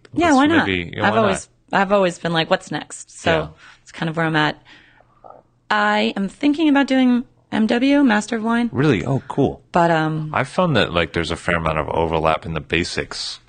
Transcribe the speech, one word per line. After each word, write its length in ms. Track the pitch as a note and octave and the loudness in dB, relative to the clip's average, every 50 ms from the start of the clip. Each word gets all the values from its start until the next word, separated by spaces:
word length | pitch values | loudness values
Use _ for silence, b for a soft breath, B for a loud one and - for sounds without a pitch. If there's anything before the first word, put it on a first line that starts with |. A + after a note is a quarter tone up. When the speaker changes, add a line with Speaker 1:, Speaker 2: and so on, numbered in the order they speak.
| - - - | -20 -8 -4
Speaker 1:
Yeah, 140 | - F4 | -2 2
Speaker 2:
let's 100 | E4+ C#4+ | 2 4
Speaker 1:
why 100 | B3+ C#4 | 4 4
not? 200 | D4+ E4+ D4 E3+ | 4 2 2 0
Speaker 2:
maybe, 240 | - F#2 F2+ E2+ - | 0 -2 -2 -4 -6
you 60 | - | -6
know, 80 | - - | -4 -2
Speaker 1:
I've 100 | G2+ G#3+ | 0 2
Speaker 2:
why 40 | A3+ | 2
Speaker 1:
always, 280 | A3 G2 F#2 D2 - - _ _ _ _ | 0 0 0 -4 -6 -12 _ _ _ _
Speaker 2:
not?" 100 | - F3+ | -2 0
Speaker 1:
I've 120 | G3 F#3 G#3 | 0 2 2
always 260 | G3+ F#3+ F3 F3 - | 2 2 0 -2 -4
been 140 | - E3+ E3+ | -4 -2 -2
like, 160 | D#3+ D#3+ - | -2 0 0
"What's 200 | F#3 F#3 - - | 0 -2 -2 -6
next?" 400 | D#3+ C#3+ - - - - - - - - | -10 -10 -10 -12 -16 -18 -20 -20 -20 -4
So 120 | - F3 | -2 0
Speaker 2:
Yeah. 180 | E3 D#3 D#3+ D#3 - B B B B B | 0 0 -2 -4 -10 B B B B B
Speaker 1:
it's 120 | B - - | B -20 -10
kind 180 | - E3 E3 | -6 -6 -4
of 60 | D#3 E3 | -2 -2
where 80 | E3 | -2
I'm 100 | D#3+ D#3+ | 0 0
at. 260 | D3+ D3+ D3+ D3+ - b b b b b b b b b b b _ - - - - - _ _ _ _ - | 0 0 0 -2 -6 b b b b b b b b b b b _ -20 -20 -20 -20 -20 _ _ _ _ -2
I 420 | G#3 G#3 G#3 G#3 G#3 G#3+ G#3+ A3+ - | 0 0 2 2 2 2 0 0 -2
am 120 | G3 G3 F#3 | -4 -6 -6
thinking 400 | - - - D4 C#4+ D4+ D#4+ D4+ | -6 -2 0 0 2 2 2 4
about 180 | C4+ C#4+ C#4 | 4 4 2
doing 380 | - C4 C4 B3+ B3 B3 A#3+ C4 - _ _ _ _ - | 2 2 2 4 4 2 0 -2 -6 _ _ _ _ -2
M 140 | G#3+ A3 | 0 0
W, 360 | G#3+ A#3+ A#3+ B3+ C#4 C#4+ C#4+ C#4+ | 2 2 2 2 2 4 4 4
Master 340 | B3 G#3 G#3 G#3 - A#3+ | 4 2 2 0 -2 -6
of 60 | A3+ G#3+ | -4 -2
Wine. 280 | A3+ A#3 A#3 A#3+ A3+ - | -2 -2 0 -2 -2 -2
Speaker 2:
Really? 320 | A#2 C#3+ D#3 A#2+ F2 - | 0 2 2 2 2 0
Oh, 180 | - C3+ B2 - - | -2 -2 -4 -4 -4
cool. 340 | - - C#3 F2 C#2 - - _ - | -2 0 0 0 -2 -4 -10 _ 0
Speaker 1:
But, 180 | F3+ E3+ E3+ | 2 2 4
um, 400 | E3 D#3 D#3 D#3 D#3 D#3 D#3 D#3 - | 2 2 0 -2 -4 -4 -6 -4 -2
Speaker 2:
I've 160 | A2 C3 - | -2 -2 -2
found 260 | - - F#3 E3+ C#3+ | -2 0 0 2 2
that, 160 | G#2+ E2+ G#1 E2+ | 2 2 2 0
like, 180 | E2+ E2+ E2 - | 0 -2 0 -2
there's 180 | F2 E2 E2 | -4 -4 -2
a 60 | E2 | -4
fair 200 | D#2+ - - F2 | -4 -2 -2 -2
amount 220 | E2 D#2+ D#2+ D#2 D#2 | 0 0 0 -2 -2
of 100 | D2 D#2+ | -2 0
overlap 560 | - D#2+ E2 D#2+ D#2+ D#2+ D#2 D#2+ D#2 D2+ - | 0 0 0 2 0 2 2 2 0 0 -2
in 80 | E2 D#2+ | -6 -8
the 60 | D#2 C#2+ | -8 -6
basics. 800 | - E2+ E2+ F2 - - D2 C#2+ - - - - - - - - | -2 -2 -2 -2 -2 -4 -6 -6 -6 -8 -10 -10 -10 -12 -14 -18